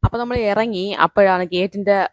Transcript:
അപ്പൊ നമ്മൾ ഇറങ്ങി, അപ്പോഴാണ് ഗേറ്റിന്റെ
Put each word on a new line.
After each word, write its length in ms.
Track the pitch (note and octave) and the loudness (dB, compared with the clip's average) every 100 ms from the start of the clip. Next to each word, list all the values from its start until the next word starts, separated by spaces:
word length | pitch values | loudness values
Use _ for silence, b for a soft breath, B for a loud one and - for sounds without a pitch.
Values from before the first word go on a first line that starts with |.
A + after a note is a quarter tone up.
അപ്പൊ 160 | - A3+ | 0 0
നമ്മൾ 180 | A#3+ B3 | -4 -2
ഇറങ്ങി, 400 | G#3+ G3+ A#3 G3 G3 G3 | -2 0 -2 -4 -6 0
അപ്പോഴാണ് 480 | E3 - G3 F#3 | 0 4 4 2
ഗേറ്റിന്റെ 520 | F3+ F3+ F#3 G3+ G3 G3 F3+ | -2 -2 -4 -4 0 2 0